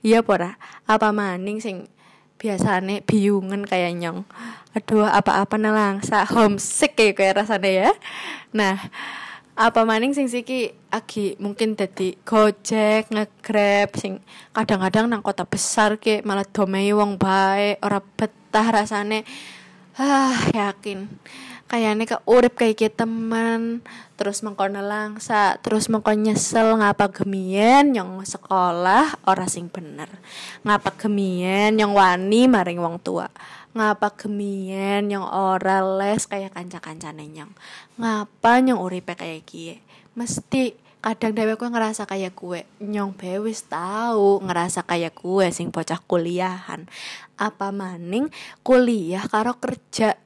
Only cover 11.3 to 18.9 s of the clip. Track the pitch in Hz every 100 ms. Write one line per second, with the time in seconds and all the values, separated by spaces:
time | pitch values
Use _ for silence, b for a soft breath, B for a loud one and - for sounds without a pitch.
11.3 | - 202 202 220 214 196 - 185 - -
12.3 | 220 214 208 - 220 214 220 214 214 208
13.3 | _ - 214 202 202 202 - 196 190 -
14.3 | B B - 220 202 190 214 233 220 202
15.3 | 190 175 196 - - 214 214 226 208 208
16.3 | 196 196 - 190 196 202 208 208 190 190
17.3 | 190 190 196 202 202 202 202 - - 220
18.3 | _ _ 214 226 220 208